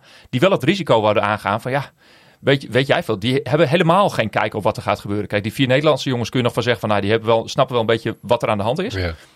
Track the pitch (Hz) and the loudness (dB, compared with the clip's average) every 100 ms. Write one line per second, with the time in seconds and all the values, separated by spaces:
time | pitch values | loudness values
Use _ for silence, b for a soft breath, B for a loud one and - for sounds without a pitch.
0 | B B B 127 180 196 131 196 165 117 | B B B 2 2 2 0 0 2 4
1 | 107 104 104 104 110 107 123 135 - _ | 4 2 2 0 -2 -2 -2 -4 -6 _
2 | b b b b 120 139 - 123 139 127 | b b b b 0 0 0 0 2 0
3 | 180 104 117 127 - 151 156 170 160 180 | 0 -4 -2 -2 0 0 2 2 2 4
4 | 190 - 107 - 107 107 107 107 98 101 | 2 0 -2 -2 -2 -2 -2 -2 -2 -4
5 | - 104 98 104 104 - 127 131 156 135 | -4 -6 -4 -4 -2 -2 0 2 2 0
6 | 143 123 113 131 120 127 117 120 107 104 | -2 -4 -2 0 0 0 -2 0 0 0
7 | 98 113 107 117 110 - 131 123 113 117 | 0 0 2 0 0 -2 0 0 0 0
8 | 117 - 101 120 120 107 104 151 185 95 | -2 -6 -2 0 0 -2 -2 -4 -4 -4
9 | 85 82 B | -6 -8 B